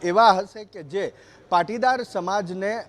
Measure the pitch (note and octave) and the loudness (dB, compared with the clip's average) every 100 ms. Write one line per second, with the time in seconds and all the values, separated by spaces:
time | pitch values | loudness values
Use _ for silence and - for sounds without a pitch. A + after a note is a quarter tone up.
0 | F3 G3 A3+ F#3 G3+ G#3+ G#3 F#3+ D3 F#3+ | 0 6 6 6 0 -12 -20 -18 -10 -6
1 | D#3 - - - - F3+ E3+ A3+ B3+ B3+ | -6 -10 -20 -20 -2 0 0 0 0 0
2 | A#3 G3 F3+ G3+ F3 F#3 G3 A3+ | -4 -6 -2 -4 -4 -6 -4 -6